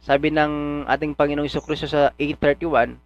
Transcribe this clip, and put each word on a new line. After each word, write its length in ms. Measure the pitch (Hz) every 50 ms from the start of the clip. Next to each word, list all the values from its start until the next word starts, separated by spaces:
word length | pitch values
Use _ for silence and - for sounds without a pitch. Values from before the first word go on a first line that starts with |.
| _
Sabi 240 | - 139 143 147 156
ng 560 | 151 156 151 147 147 147 147 147 147 147 139
ating 320 | - 135 139 160 151 143
Panginoong 320 | - 147 143 147 147 147 139
Hesukristo 400 | - 156 - - 156 - - 143
sa 240 | 147 147 143 135 - -
eight 160 | 143 147 151
thirty-one 640 | - - 147 143 - 165 170 147 123 117 123 120 123 _